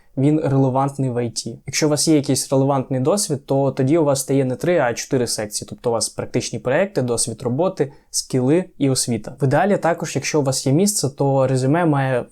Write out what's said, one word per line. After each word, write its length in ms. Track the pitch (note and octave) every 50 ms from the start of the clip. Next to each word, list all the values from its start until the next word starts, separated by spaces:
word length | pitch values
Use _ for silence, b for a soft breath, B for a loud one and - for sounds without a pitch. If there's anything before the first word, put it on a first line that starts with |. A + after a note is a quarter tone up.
| b b b C#3
він 220 | C3 D3 D3+ D3+
релевантний 680 | D#3+ C#3+ C3+ C3+ C3+ C3+ B2 C3 C3+ C#3 C#3 - C3+ C3
в 80 | A#2+ A#2+
I 80 | B2
T. 300 | A2+ G#2+ - - A#2+ A2+ - -
Якщо 220 | - - - D#3+ D3
у 20 |
вас 180 | D3+ C#3+ - E3
є 80 | D#3
якийсь 360 | D3 C3+ - C3+ C3 - -
релевантний 480 | C#3+ C3+ C3+ C#3 C#3+ C3+ B2 - C#3 B2+
досвід, 460 | B2+ - - G3+ - - D3 - -
то 260 | - C#3 C#3 C#3 C3+
тоді 260 | C3 - C3+ C3 D3+ E3+
у 60 | D#3
вас 160 | C#3+ C#3 C3
стає 260 | - - C#3 C#3 C3+
не 100 | B2+ B2+
три, 240 | B2 - F3 F3+ E3
а 140 | C3+ A#2+ A2+
чотири 340 | - - - - C3 A#2+ A2
секції. 400 | - - G#2+ G#2+ - - - -
Тобто 200 | - - - B2
у 40 | A#2
вас 160 | A2+ G#2+ -
практичні 500 | - - A2 - - B2+ A#2 - - A#2
проекти, 420 | - B2 C3 D#3+ G3 G3 - D3+
досвід 400 | B2+ A#2+ A#2 A2+ - - A2+ -
роботи, 500 | - A#2+ B2 C#3 F3 F#3+ - - C#3+ C3+ B B B B
скіли 560 | B - - - - C3 B2 C3 D3+ F3 F#3 F#3 - -
і 120 | C#3+ C3+
освіта. 460 | C3 - - - A#2 G#2+ - - - -
В 20 | D3
ідеалі 340 | C3 C3+ D3 F#3 G3+ G3 F3
також, 380 | - D#3+ E3+ E3+ F3 D#3 -
якщо 240 | - - - - D#3
у 40 | C#3
вас 240 | C#3 C3 - - C3+
є 60 | C3+
місце, 360 | D#3 G3 G#3 G3+ - - B2+
то 380 | - - C#3+ C#3 C3+ C3+ C3 C3
резюме 380 | C3+ B2+ C3 C3 D3 E3+ F3+
має 400 | E3 D3 C#3 C3+ C3 C3 A#2+ - -